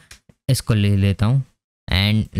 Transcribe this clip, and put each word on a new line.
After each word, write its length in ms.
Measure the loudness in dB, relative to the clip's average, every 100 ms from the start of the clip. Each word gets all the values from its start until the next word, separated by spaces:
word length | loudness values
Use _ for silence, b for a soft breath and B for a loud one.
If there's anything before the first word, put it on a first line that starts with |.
| B B _ _ -4
इसको 260 | -4 0
ले 220 | 0 2 2
लेता 300 | 0 0 0
हूँ 160 | 0 -4 _ _ _ -4
and 360 | -2 0 0 -2